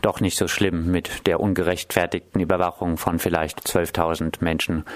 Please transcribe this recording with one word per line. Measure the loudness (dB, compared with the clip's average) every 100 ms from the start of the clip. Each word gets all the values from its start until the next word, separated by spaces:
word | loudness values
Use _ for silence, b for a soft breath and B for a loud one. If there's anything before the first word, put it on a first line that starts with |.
doch | -2 2
nicht | 0 0
so | -2
schlimm | 2 2 2 0
mit | 0 -2 -2 0
der | 2
ungerechtfertigten | 2 0 0 -2 0 0 0 -2 -4 -2
Überwachung | 2 2 2 0 -4 -2
von | 0 0
vielleicht | 0 0 -2 -4 -2
zwölftausend | 0 0 0 0 0 -2 -2
Menschen | -2 0 -2 -4 -4